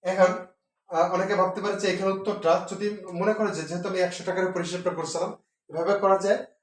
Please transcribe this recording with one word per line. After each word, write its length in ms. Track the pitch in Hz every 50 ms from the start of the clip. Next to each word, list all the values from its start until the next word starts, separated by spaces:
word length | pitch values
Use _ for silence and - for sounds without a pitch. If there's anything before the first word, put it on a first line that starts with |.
| - 180
এখন, 180 | 185 190 185 180 180 - - - _ _ _ _ _ _ _ _ 175
আহ, 120 | 165 175 180 185
অনেকে 180 | 180 190 202 202 180
ভাবতে 200 | 185 185 - 208 196
পারে 120 | 202 190 175
যে 60 | 196 185 180
এখানে 180 | 180 185 190 190
উত্তরটা 340 | 190 - 214 190 170 - 165 165 175 175 -
যদি 160 | 196 175 208 208 208 196 185 180 175 175
মনে 140 | 196 208 220
করে 120 | 220 220 196 160
যে 60 | 156 156 151
যেহেতু 180 | 175 175 180 196
আমি 80 | 190 185
একশো 220 | 180 170 - - - 185
টাকার 200 | 185 190 185 185
উপর 160 | - 180 170
হিসেবটা 240 | - 175 175 - 180 147 160
করছিলাম, 320 | 156 156 - 165 180 202 - - _ _ _ _ _ _
এভাবে 240 | 147 160 165 185 202 202 202
করা 140 | 196 190 190 190
যায়। 140 | 196 208 - - - _ _